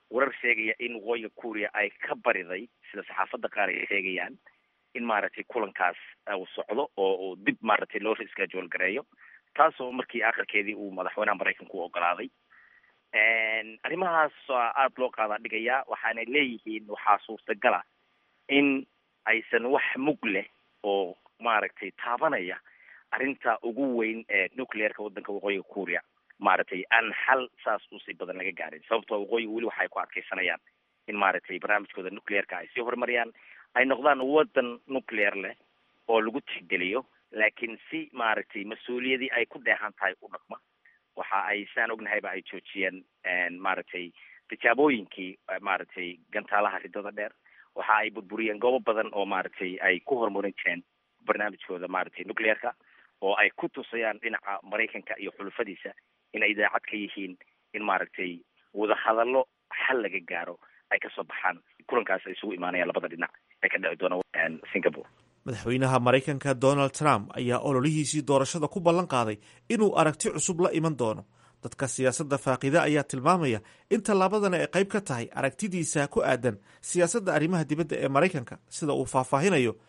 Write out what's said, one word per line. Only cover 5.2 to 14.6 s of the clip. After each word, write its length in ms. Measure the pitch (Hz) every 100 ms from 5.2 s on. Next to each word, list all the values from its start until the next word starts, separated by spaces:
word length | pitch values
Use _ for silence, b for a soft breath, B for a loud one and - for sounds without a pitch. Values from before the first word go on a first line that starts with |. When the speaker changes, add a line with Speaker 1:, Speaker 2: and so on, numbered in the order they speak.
| 95 - -
Speaker 1:
kulankaas 500 | 117 101 - 90 - - - -
uu 120 | 95 92
socdo 340 | - - 113 147 -
oo 180 | 95 92 95
uu 60 | 92
dib 200 | 104 113
maaragtay 380 | 110 - - 104
loo 140 | 107
reschedule 540 | 107 101 - 92 92 90
gareeyo, 360 | 90 92 123 - B B B _
taasoo 380 | - 156 - 127
markii 300 | 127 - 120
aakhirkeedii 520 | 110 113 - 104 101
uu 160 | 101 101
madaxweynaha 480 | 92 87 - 107 101
Maraykanku 400 | 95 - 95 95
u 40 |
ogolaaday. 440 | 87 87 87 87 131 - _ b b b b b _
Een, 640 | 110 110 113 110 110 110 110
arrimahaas 500 | 127 170 185 165 151 - -
waa 240 | 127